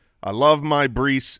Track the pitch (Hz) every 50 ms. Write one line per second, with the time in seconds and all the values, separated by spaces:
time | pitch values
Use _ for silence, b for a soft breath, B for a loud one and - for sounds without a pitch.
0 | _ _ _ _ - 98 101 113 139 151 151 139 143 156 151 143 143 131 113 120
1 | 131 139 135 131 - - - -